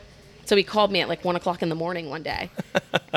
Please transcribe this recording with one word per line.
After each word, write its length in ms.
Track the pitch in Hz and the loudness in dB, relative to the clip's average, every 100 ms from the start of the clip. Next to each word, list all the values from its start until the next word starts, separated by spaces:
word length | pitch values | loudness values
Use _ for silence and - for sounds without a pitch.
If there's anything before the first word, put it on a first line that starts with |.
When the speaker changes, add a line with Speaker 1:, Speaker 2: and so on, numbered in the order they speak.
| - - - - - | -20 -20 -20 -16 2
Speaker 1:
So 100 | 202 | 4
he 60 | |
called 300 | 202 214 202 | 4 2 2
me 100 | 185 | 2
at, 80 | 127 | 0
like, 160 | 170 180 | 0 0
one 100 | 175 | 0
o'clock 280 | 190 175 | 0 -2
in 60 | 170 | -2
the 60 | 160 | -2
morning 340 | 170 170 165 | -4 -6 -6
one 100 | 160 | -8
day. 260 | 147 92 - - | -6 -6 -6 -8
Speaker 2:
<laughs> 40 | - 190 - - - | -6 -4 -2 -4 -2